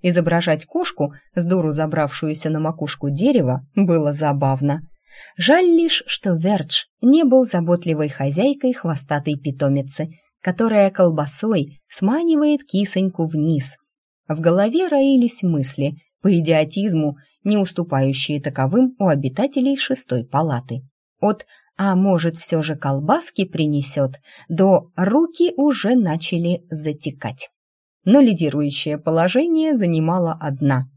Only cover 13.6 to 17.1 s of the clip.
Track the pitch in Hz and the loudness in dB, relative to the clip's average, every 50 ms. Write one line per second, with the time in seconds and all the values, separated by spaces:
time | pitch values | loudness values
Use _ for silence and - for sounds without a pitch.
13.6 | 131 - - _ _ _ _ _ _ _ _ _ _ _ 156 156 160 170 170 185 | -2 -6 -10 _ _ _ _ _ _ _ _ _ _ _ -6 0 2 2 2 4
14.6 | 202 226 233 330 370 359 302 277 269 277 277 262 240 233 - - - 180 165 147 | 2 2 0 0 0 0 2 2 2 4 4 4 2 2 -2 -2 -2 -2 0 0
15.6 | 135 - - - 135 147 143 - _ _ _ _ - 190 202 170 160 160 165 156 | -2 -4 -4 -2 -4 -4 -4 -8 _ _ _ _ 0 2 2 2 2 2 2 2
16.6 | 156 151 - 196 196 220 175 160 151 147 | 0 0 -2 -4 -2 0 0 0 0 -2